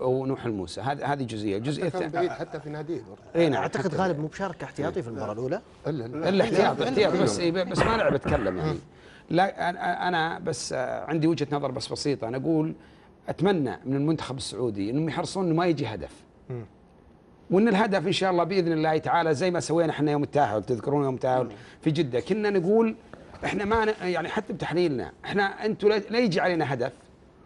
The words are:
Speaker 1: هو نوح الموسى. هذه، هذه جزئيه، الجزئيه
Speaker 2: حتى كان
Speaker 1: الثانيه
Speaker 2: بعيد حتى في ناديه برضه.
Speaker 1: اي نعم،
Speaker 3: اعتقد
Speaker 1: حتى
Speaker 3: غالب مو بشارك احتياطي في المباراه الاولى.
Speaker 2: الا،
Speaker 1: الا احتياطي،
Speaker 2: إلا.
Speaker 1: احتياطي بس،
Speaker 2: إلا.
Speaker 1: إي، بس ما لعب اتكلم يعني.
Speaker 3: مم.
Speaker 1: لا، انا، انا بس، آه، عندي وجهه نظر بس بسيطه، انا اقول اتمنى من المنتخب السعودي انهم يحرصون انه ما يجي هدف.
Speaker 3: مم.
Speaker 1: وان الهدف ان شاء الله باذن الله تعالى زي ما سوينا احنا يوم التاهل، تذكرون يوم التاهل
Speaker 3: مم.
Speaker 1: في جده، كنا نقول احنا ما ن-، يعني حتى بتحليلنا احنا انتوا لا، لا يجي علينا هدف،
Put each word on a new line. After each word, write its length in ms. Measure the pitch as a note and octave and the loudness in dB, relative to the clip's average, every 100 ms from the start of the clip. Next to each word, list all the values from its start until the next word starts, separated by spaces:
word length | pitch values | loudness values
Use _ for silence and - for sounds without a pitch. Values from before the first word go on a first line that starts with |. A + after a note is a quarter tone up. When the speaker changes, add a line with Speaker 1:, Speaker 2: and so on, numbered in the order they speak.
Speaker 1:
هو 260 | B2+ C3 C3 | 0 0 0
نوح 180 | B2+ | -2
الموسى. 360 | A#2 G2+ E2+ G2 | -2 -4 -6 -6
هذه، 320 | B2 C#3+ B2+ | -6 -4 -2
هذه 100 | C#3+ | -2
جزئيه، 340 | A#2 A2 G#2 G2 | -4 -4 -2 -2
الجزئيه 320 | B2+ D3 F3 | -2 -2 -4
Speaker 2:
حتى 100 | F#3 | -4
كان 80 | E3 | -4
Speaker 1:
الثانيه 220 | - F3+ | -2 -2
Speaker 2:
بعيد 120 | - | -4
حتى 200 | E3 D#3 | -8 -10
في 100 | D3 | -10
ناديه 300 | D3+ D3+ D3+ | -10 -8 -8
برضه. 220 | G2+ G2+ - E3 | -8 -18 -4 2
Speaker 1:
اي 120 | E3 | 4
نعم، 140 | A2+ | 2
Speaker 3:
اعتقد 220 | D#3 - | -2 -2
Speaker 1:
حتى 120 | F#3+ D#3+ | -2 0
Speaker 3:
غالب 240 | F#3 D3 | 0 -2
مو 60 | D3+ | -6
بشارك 360 | - G3 D#3+ | -6 -8 -8
احتياطي 400 | C3+ - D#3 F3 | -12 -6 -4 -4
في 60 | A#2 | -8
المباراه 240 | B2 G#2 | -8 -6
الاولى. 280 | G#2+ C3 G3+ - - - | -6 -4 -4 -8 -10 -6
Speaker 2:
الا، 200 | D3+ A#2 D3 E3 | -6 -6 -2 0
Speaker 1:
الا 160 | G3 | 2
احتياطي، 380 | G3+ F#3+ F#3+ B2 | 4 4 2 2
Speaker 2:
إلا. 60 | - | 0
Speaker 1:
احتياطي 340 | F#3+ F#3+ - | 2 2 4
بس، 180 | - F#3 | 2 2
Speaker 2:
إلا. 40 | |
Speaker 1:
إي، 200 | E3+ F3+ | 0 0
بس 140 | F3+ F#3 | -2 0
ما 180 | - A3+ | 2 2
لعب 180 | D#3 | 2
اتكلم 440 | C3+ - C#3+ G2 F2+ | 2 0 0 0 -2
يعني. 120 | D#3 | -2
Speaker 3:
مم. 80 | E2+ - - - - - | -4 -8 -20 -20 -20 -2
Speaker 1:
لا، 400 | E3 G3 - E3+ | 2 2 0 -4
انا، 380 | F3+ F3 F3 F3+ | -2 -4 -2 0
انا 300 | E3+ E3 - | 0 -2 -4
بس، 340 | E3 D3 - | -6 -6 -6
آه، 320 | C#3 B2 A#2 | -4 -4 -4
عندي 220 | - D#3+ D#3 | -2 2 2
وجهه 200 | D#3+ C#3+ | 2 0
نظر 180 | D3 C#3 | -2 -2
بس 220 | B2+ - | -4 -6
بسيطه، 360 | A#2+ D3 C3+ A2+ | -4 -2 -2 -2
انا 80 | C3+ | -2
اقول 380 | D3 D#3 D#3+ - - - - - - | 2 2 0 -4 -16 -20 -20 -14 -8
اتمنى 500 | - F#3 F#3 B2 E2+ | 0 2 2 0 -4
من 120 | B2+ C#3 | -2 0
المنتخب 400 | D3 D#3+ - C3+ | 2 0 -4 -8
السعودي 540 | - G2+ B2 G2+ G2+ | -8 -4 -4 -2 -2
انهم 180 | C#3 D#3+ | 0 -2
يحرصون 380 | - D3 G3 F3+ | -2 -4 -2 0
انه 80 | |
ما 120 | D#3+ F3+ | 2 2
يجي 200 | C#3+ A2+ | 0 -2
هدف. 260 | G2 C#2+ - - - - | -6 -10 -14 -20 -20 -12
Speaker 3:
مم. 140 | B2 G2+ - - - - - - - - | -12 -12 -20 -20 -20 -20 -20 -20 -18 2
Speaker 1:
وان 180 | F#3 A#3 | 4 6
الهدف 380 | F#3+ A3 F#3+ E3+ | 4 2 2 0
ان 60 | |
شاء 180 | E3 F#3+ | 2 2
الله 140 | F3 | 2
باذن 280 | E3+ G3 E3+ | 2 2 2
الله 260 | D#3+ D#3 D#3 | 2 2 2
تعالى 360 | - E3+ D#3+ | 2 2 2
زي 160 | C#3 F3+ | 2 2
ما 100 | E3+ | 0
سوينا 320 | C#3+ E3 D#3+ | 0 2 2
احنا 200 | - D3 | 2 2
يوم 100 | D3 | 2
التاهل، 400 | C#3+ D3 B2 G#2+ | 2 2 4 2
تذكرون 420 | G2 A#2 C3 C#3+ | 0 -2 0 0
يوم 100 | C3+ | 0
التاهل 300 | B2+ B2+ B2+ | 0 2 2
Speaker 3:
مم. 80 | A#2+ G#2 - - | 0 -6 -18 -2
Speaker 1:
في 100 | D#3+ | 0
جده، 300 | D3+ C3+ A#2+ | 2 0 0
كنا 300 | - G#3+ G#3 | 0 0 2
نقول 440 | G3 E3+ A3 A3+ A3 - - - - | 2 4 4 4 0 -14 -20 -20 -8
احنا 200 | - G3 | -4 -2
ما 200 | G3+ - | 0 2
ن-، 100 | G#3+ - | 2 0
يعني 260 | F3+ E3+ D#3 | -2 -2 -2
حتى 240 | G#3+ G3+ | -4 -4
بتحليلنا 600 | F3+ - D#3+ F3 B2 D#2 - | -6 -2 2 2 0 -4 -10
احنا 400 | - F#3+ G3 - G#3+ | -4 0 0 -2 -4
انتوا 220 | - G3+ | 2 4
لا، 100 | G#3+ | 4
لا 200 | G3+ A#3 | 2 2
يجي 220 | A#3+ D#3+ | 2 4
علينا 340 | F3 E3+ C3+ | 2 2 0
هدف، 180 | C3 B2+ - - - - - | 0 -2 -6 -20 -20 -20 -20